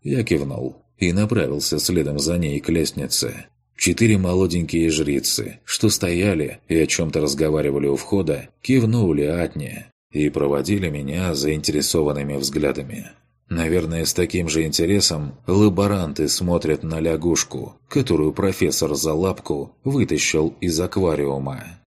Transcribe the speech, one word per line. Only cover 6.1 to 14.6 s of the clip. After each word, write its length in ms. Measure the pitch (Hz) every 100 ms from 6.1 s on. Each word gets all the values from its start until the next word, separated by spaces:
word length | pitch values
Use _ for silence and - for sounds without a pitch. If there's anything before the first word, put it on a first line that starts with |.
| 87 101 85 71 - _
и 100 | 82
о 100 | 76
чём-то 340 | - 82 78
разговаривали 680 | 76 71 78 76 71 71 71
у 80 | 69
входа, 540 | - 98 80 71 - _
кивнули 600 | - 131 113 120 98 73
Атне 640 | 73 85 82 - 67 65 - _ _
и 180 | 73 73
проводили 600 | 73 71 71 69 101 90
меня 440 | 73 69 80 92
заинтересованными 1000 | 73 73 76 73 73 71 82 73 71 71 71
взглядами. 760 | 69 78 73 67 67 - - - _ _ _
Наверное, 560 | 85 82 90 80 82 80
с 80 |
таким 340 | - 87 92 82
же 160 | 78